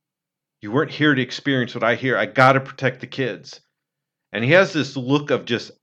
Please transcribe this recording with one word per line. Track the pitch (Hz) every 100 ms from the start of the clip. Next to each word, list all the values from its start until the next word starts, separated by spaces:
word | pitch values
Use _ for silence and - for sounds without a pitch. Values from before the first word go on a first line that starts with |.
| _ _ _ _ _ _
You | 104
weren't | 127 156
here | - 151 131
to |
experience | 123 - 147 131 117
what | 120
I | 113 110
hear. | 127 113
I | 107
gotta | - 131 135
protect | 135 - 131 -
the | -
kids." | - 123 90 71 - _ _ _ _ _ _ _
And | 101
he | 120
has | 180 190
this | 156 - 139
look | 123 143 147
of | 127 127
just | 113 - -